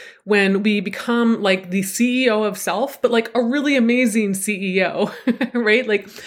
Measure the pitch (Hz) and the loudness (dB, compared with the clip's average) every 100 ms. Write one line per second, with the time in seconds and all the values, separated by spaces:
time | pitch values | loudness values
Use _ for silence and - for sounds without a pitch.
0 | - - - 208 196 196 208 208 196 190 | -20 -20 0 2 4 2 0 0 -4 -8
1 | - 240 233 226 202 190 185 190 190 - | -2 0 2 2 2 0 -2 -4 -4 0
2 | 240 247 254 214 214 190 - 180 269 - | 0 2 0 0 -2 -4 -4 -2 -4 -2
3 | 233 233 226 247 233 277 285 277 226 247 | 0 0 0 -2 0 0 2 2 2 4
4 | 254 208 208 190 - 202 190 185 180 - | 2 2 0 -2 -4 -4 -2 0 0 0
5 | 202 - - 240 262 240 220 220 220 208 | -4 -2 -4 -2 -2 -2 2 2 2 -2
6 | - - | -2 -16